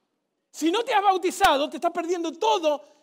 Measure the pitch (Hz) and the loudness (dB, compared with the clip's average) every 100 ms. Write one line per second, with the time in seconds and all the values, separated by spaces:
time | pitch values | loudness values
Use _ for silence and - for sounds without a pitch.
0 | _ _ _ _ _ - 311 403 466 440 | _ _ _ _ _ -4 -2 0 0 0
1 | 403 381 370 - 381 277 294 302 339 349 | 2 2 0 2 2 2 0 -4 -4 -4
2 | 330 359 330 330 440 427 311 285 - _ | -4 -4 -4 -2 0 2 0 -2 -6 _